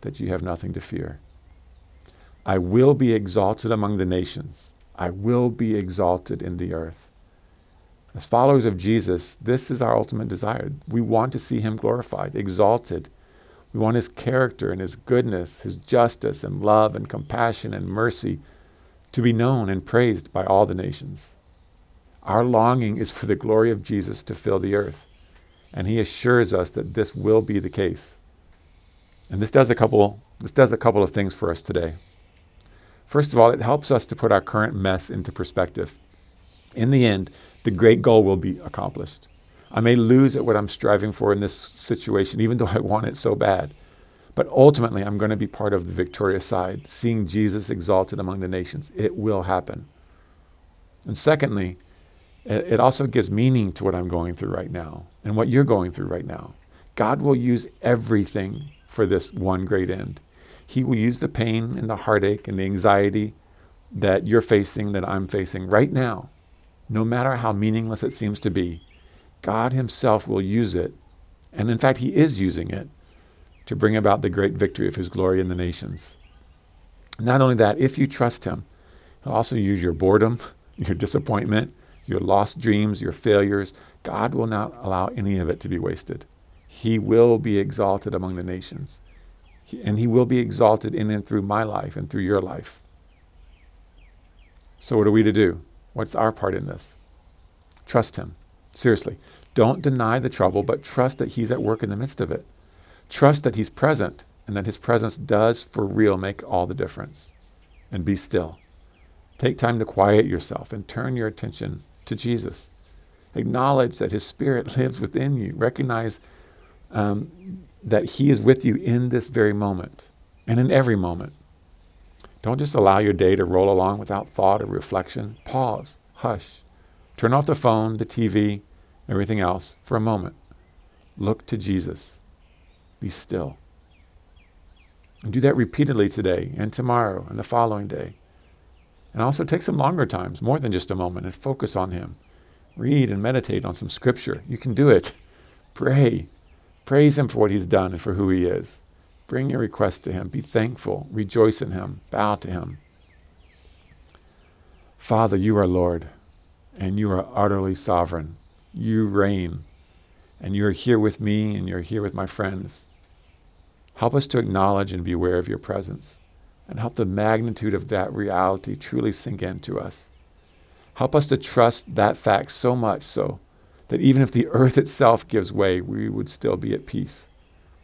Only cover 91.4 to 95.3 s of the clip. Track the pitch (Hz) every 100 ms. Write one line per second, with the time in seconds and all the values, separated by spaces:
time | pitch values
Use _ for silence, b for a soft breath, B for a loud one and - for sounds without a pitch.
91.4 | 101 104 110 101 98 98 98 107 92 101
92.4 | 92 - - - _ _ _ _ _ _
93.4 | - - - _ _ - - _ _ _
94.4 | - - - _ - 117 104 107 107